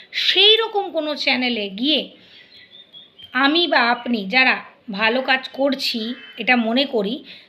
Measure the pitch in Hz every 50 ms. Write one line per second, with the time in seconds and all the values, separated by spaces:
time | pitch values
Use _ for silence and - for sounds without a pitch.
0 | - - - - - - - 359 392 415 440 440 453 440 440 403 392 359 277 330
1 | 302 302 294 285 - 294 262 247 254 247 240 214 208 202 190 202 240 294 311 247
2 | 196 190 - - - - - - - _ - - - - - - - _ - -
3 | - _ _ - - - - 254 269 277 302 339 349 311 320 285 240 233 240 240
4 | - 254 240 220 196 190 214 254 262 254 220 196 - - - _ _ - 196 190
5 | 220 220 233 254 254 262 262 254 262 - - 254 269 285 262 262 - - - 233
6 | 214 226 254 - - - - - 220 214 254 240 226 220 233 254 285 277 285 226
7 | 196 196 247 330 - - - - -